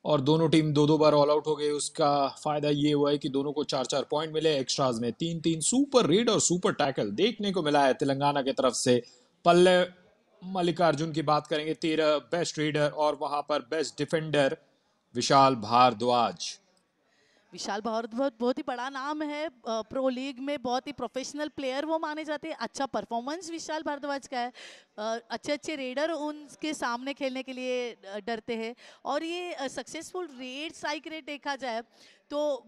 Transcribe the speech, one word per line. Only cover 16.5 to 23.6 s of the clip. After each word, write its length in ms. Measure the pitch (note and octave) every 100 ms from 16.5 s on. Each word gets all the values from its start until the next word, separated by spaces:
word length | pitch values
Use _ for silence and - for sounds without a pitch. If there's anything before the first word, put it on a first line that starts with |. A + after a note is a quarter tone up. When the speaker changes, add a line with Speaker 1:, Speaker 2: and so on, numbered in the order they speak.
| - _ _ _ _ _ _ _ _ _
Speaker 2:
विशाल 280 | F3+ - G3+
भारद्वाज 520 | A3 A3 A#3 A3+ C#4 A3+
बहुत 180 | A#3+ B3+
ही 40 | D4
बड़ा 220 | B3 B3+
नाम 340 | C#4 C#4 D4+
है, 240 | D4+ D4 D#4+
अ, 60 | B3+ -
प्रो 400 | A3 G#3+ C4 C4
लीग 300 | B3 C4+ B3
में 240 | C#4 C#4+
बहुत 240 | B3 B3+ C#4+
ही 60 |
प्रोफेशनल 560 | C4 A#3+ C4 C4 D4 D4+
प्लेयर 360 | - C4+ C4
वो 140 | D#4 D#4+
माने 260 | D#4+ D4+
जाते 240 | D#4 D4 D#4+
हैं। 80 | C#4+
अच्छा 300 | A#3 - C4+
परफॉर्मेंस 640 | A3+ G3 A#3 B3 E4 E4
विशाल 320 | E4